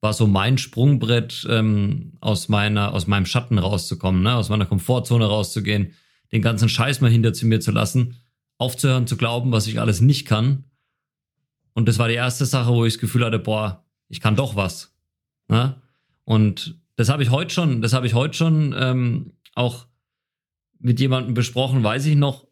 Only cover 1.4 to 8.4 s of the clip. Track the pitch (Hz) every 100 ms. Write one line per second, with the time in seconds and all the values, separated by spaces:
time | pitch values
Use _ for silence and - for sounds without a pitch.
1.4 | - 113 110 104 101 98 - - - 104
2.4 | - 104 104 104 101 98 85 101 92 123
3.4 | 120 107 92 101 - 90 95 92 98 123
4.4 | 101 107 98 98 - 123 123 120 110 107
5.4 | 101 - 98 104 95 - _ _ _ 95
6.4 | 113 110 113 - 120 131 123 117 113 -
7.4 | 113 110 113 107 110 127 123 - _ _